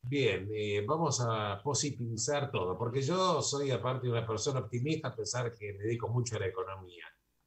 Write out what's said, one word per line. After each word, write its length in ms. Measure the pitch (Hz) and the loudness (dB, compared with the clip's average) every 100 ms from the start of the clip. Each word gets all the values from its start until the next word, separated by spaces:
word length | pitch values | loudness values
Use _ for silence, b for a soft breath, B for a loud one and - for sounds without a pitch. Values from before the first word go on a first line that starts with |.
Bien, 460 | 123 143 123 95 98 | 0 4 4 2 -2
eh, 320 | 107 104 104 | -2 0 0
vamos 380 | 104 160 160 120 | 2 2 2 2
a 400 | 117 110 104 101 | 2 2 0 -2
positivizar 880 | - 135 151 120 117 113 - 147 131 | 0 0 0 -2 -4 -2 0 0 0
todo, 260 | 110 90 92 | 0 0 0
porque 280 | 117 123 | 0 0
yo 360 | 135 185 185 156 | 2 2 4 4
soy 300 | - 139 143 | 2 0 2
aparte 400 | 120 127 127 123 | 2 0 0 0
una 160 | 117 117 | 0 0
persona 360 | 110 - 127 | 0 0 0
optimista, 480 | 101 120 135 151 127 | -2 -2 0 0 -2
a 60 | - | -6
pesar 380 | - 123 120 | -4 -2 -2
que 200 | - 104 | -4 -8
me 100 | 98 | -4
dedico 240 | 107 117 107 | -2 0 0
mucho 300 | 120 117 107 | 0 0 0
a 20 | |
la 80 | 95 | -2
economía. 580 | 95 92 95 90 87 80 _ _ _ | -2 -6 -6 -12 -16 -18 _ _ _